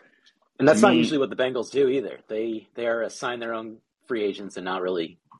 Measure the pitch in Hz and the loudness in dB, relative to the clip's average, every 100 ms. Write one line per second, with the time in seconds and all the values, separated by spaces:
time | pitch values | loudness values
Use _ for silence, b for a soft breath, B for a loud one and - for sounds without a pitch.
0 | b b b _ _ _ 131 214 208 - | b b b _ _ _ 6 8 6 6
1 | - 151 135 - 127 123 107 131 139 135 | 2 2 -2 -2 -2 -2 -4 0 2 2
2 | 101 64 _ 110 113 110 - - 117 117 | -4 -12 _ -6 -4 -6 -10 -6 -4 -2
3 | 110 - 127 120 117 113 113 110 _ _ | -4 -6 -8 -6 -6 -8 -8 -16 _ _
4 | _ 117 104 98 98 95 92 92 90 92 | _ -2 -2 -2 -10 -10 -6 -4 -2 -2
5 | 80 - _ | -4 -10 _